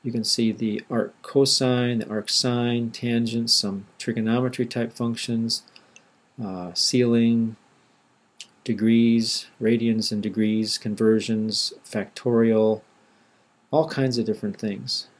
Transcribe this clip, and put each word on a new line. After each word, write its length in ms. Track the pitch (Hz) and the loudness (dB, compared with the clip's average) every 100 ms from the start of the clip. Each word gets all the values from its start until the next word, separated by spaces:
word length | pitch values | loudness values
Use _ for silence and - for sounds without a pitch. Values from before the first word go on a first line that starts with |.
You 100 | 123 | -4
can 120 | 117 | -4
see 260 | 107 - 113 | -2 0 0
the 320 | 101 113 104 - | 0 -4 -4 -4
arc 300 | 120 104 _ | -4 -4 _
cosine, 760 | - 139 135 - 127 123 120 117 | -2 2 2 2 2 2 0 -2
the 100 | - | -4
arc 200 | 107 104 | -6 -2
sine, 600 | - 127 123 120 120 117 | -2 0 0 0 0 -4
tangents, 640 | - 120 117 117 117 117 | -4 -2 0 0 -2 0
some 340 | - 104 98 101 _ | 0 0 -6 -10 _
trigonometry 680 | - 160 110 120 127 127 120 | -6 -2 0 0 0 -2 -4
type 260 | 123 113 | -2 -6
functions, 720 | - 117 117 - 117 113 - _ - _ - _ _ _ - | -4 -4 -4 -4 -2 -2 -4 _ -20 _ -20 _ _ _ -12
uh, 300 | 107 92 90 | -10 -8 -8
ceiling, 840 | 87 - 123 120 117 117 117 113 110 _ _ _ _ _ _ _ _ - _ | -4 0 2 4 4 4 2 0 -6 _ _ _ _ _ _ _ _ -20 _
degrees, 840 | - 107 110 117 117 117 110 - - _ | -6 0 4 6 6 4 2 -4 -8 _
radians 500 | 110 117 117 110 110 | 0 2 2 0 -2
and 100 | 107 | -4
degrees, 560 | 104 107 107 110 107 - | -4 0 0 0 -2 -4
conversions, 920 | 110 104 110 110 107 110 110 - - - | -6 2 4 4 2 -2 -2 -4 -6 -8
factorial, 1000 | - 107 101 - 127 117 113 110 110 110 _ _ _ _ _ _ _ _ _ | -8 -6 -6 -4 0 4 4 4 4 2 _ _ _ _ _ _ _ _ _
all 180 | 151 160 | 0 0
kinds 300 | - 131 117 | 0 0 0
of 60 | |
different 340 | 110 104 104 98 | -2 -2 -6 -6
things. 500 | 107 101 127 - - | -8 -8 -8 -8 -10